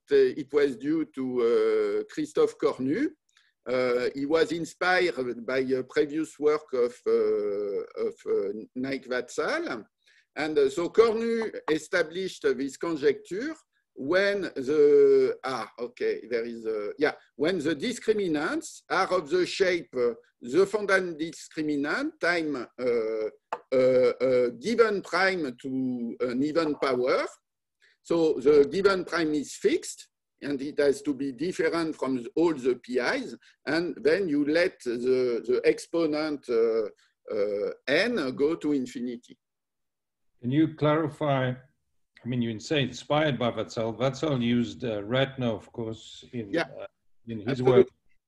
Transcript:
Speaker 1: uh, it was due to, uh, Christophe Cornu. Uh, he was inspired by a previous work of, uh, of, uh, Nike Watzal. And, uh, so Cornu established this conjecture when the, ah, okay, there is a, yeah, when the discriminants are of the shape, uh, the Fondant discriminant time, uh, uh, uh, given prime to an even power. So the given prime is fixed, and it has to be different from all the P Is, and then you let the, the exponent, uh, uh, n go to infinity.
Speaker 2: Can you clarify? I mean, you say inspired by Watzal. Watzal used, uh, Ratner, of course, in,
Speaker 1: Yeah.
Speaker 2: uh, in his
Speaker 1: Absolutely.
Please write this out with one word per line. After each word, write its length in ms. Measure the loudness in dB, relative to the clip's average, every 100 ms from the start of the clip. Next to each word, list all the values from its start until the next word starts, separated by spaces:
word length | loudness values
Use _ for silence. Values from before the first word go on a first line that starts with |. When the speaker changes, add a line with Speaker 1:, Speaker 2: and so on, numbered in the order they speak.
| 2
Speaker 1:
uh, 280 | 4 4 2
it 60 | -2
was 240 | 2 2 0
due 260 | -2 -2 -4
to, 120 | -6 -4 0
uh, 640 | 2 4 4 2 2 -2 -4
Christophe 440 | -8 -4 2 0 2
Cornu. 520 | -2 0 -2 -2 -4 -6 _ _ _ _ -4
Uh, 400 | 0 2 0 0 -2
he 100 | 0
was 260 | 2 0
inspired 920 | -2 -6 -2 2 4 2 0 -4 -6 -2
by 140 | -2
a 240 | 0 -2
previous 560 | 0 0 0 -2 -6 0
work 260 | 2 2 0
of, 220 | 0 0 -2 0
uh, 60 | 2 2 0 -2 -2 -4 -6 -6 -6 -6
of, 60 | -6 -2
uh, 280 | -2 -2 -6 -10 -8
Nike 320 | -6 -6 -4
Watzal. 800 | -6 -4 -4 -2 -2 -4 -8 -12 _ _ _ _ -6
And, 220 | -2 2
uh, 100 | 2
so 220 | 2 2
Cornu 640 | 4 4 2 -2 -2 -4 -6 -2
established 720 | -2 0 -2 -2 -4 -6 -2 -2 0
this 180 | -4 -6
conjecture 760 | -6 0 0 0 -4 -8 -8 -12 _ _ _
when 480 | -10 -2 2 2 0 -4 -6
the, 800 | 0 4 6 8 8 8 4 0
ah, 260 | -4 -6 -8 -10
okay, 420 | -12 -4 -2 -2 -4
there 160 | -4
is 220 | -4 -6 -6
a, 260 | -4 -6 -2
yeah, 140 | -2 -2 _ -4
when 240 | -2 0
the 160 | -2 -2
discriminants 1080 | -4 -2 0 0 0 -2 -2 -4 -8 -14 -2
are 240 | 0 2
of 160 | 0 0
the 160 | 0 0
shape, 480 | 0 0 0 -4 -2
uh, 180 | -2 -2 _ _
the 240 | 0 2 2
Fondant 540 | 0 2 2 0 -6
discriminant 1000 | -8 -10 -12 -6 -4 -2 -2 -2 -4 -2
time, 360 | 0 0 -2 -6
uh, 100 | -8 -4 0 0 0 -2 -4 -8 _ -18 _
uh, 60 | 2
uh, 720 | 4 4 4 2 2 2 2 -2
given 440 | 0 2 4 2
prime 520 | -2 0 2 0 -4 -8
to 540 | -6 -4 -4 -4 -6 -6
an 200 | -4 0
even 320 | 0 0 0 0
power. 520 | 0 0 2 0 -2 -10 _ _ _ _ _ _
So 380 | -2 2 2 4
the 280 | 6 6 6
given 340 | 4 2 2 0
prime 300 | -2 0 -2
is 180 | -4
fixed, 540 | -2 0 0 -4 -16 -20 _ _ _
and 160 | -8 -6
it 200 | -4 2
has 240 | 2 2
to 100 | -2
be 180 | -4 -6
different 640 | -4 -4 -2 0 0 -4 -4
from 300 | -4 -4 -2 0
all 180 | 2 2
the 180 | 0 -2
P 140 | -2 -2
Is, 380 | 0 -2 -6 -14 _ _ -4
and 280 | -2 -2 -2
then 260 | 2 2 2
you 160 | 0 2
let 340 | 2 0 -2
the, 600 | -6 -2 0 2 2 -2 0
the 160 | 0 2
exponent, 800 | 0 -2 -2 0 -2 -4 -6 -2
uh, 380 | 0 2 0 -2 -8 _ _ -8
uh, 380 | -4 -2 -2 -4 -6 -2
n 480 | 0 0 -2 -4 0
go 200 | 0 0
to 160 | -2
infinity. 640 | -2 -4 -8 -8 -10 -14 -20 _ _ _ _ _ _ _ _ _ _
Speaker 2:
Can 80 | -2
you 240 | 2 2
clarify? 800 | 2 2 2 0 -2 0 0 0 -4 -12 _ _ _ _ _
I 40 | -6
mean, 140 | -4
you 180 | -4 -6
say 220 | -2 -2
inspired 560 | -2 -4 -2 0 0 0
by 140 | -2
Watzal. 460 | -2 -6 -6 -6 -2
Watzal 440 | -4 -2 -2 0
used, 400 | 0 0 -2 -6
uh, 180 | -6 -6
Ratner, 540 | -2 0 0 -2 -4 -4
of 160 | -8
course, 520 | -10 -10 -10 -14 -20 -12
in, 180 | -10 -6
Speaker 1:
Yeah. 140 | -4 -4 -8
Speaker 2:
uh, 60 | -16 _ _ _ -12
in 120 | -8
his 220 | -6 0
Speaker 1:
Absolutely. 240 | 4 6 4 -2 _ _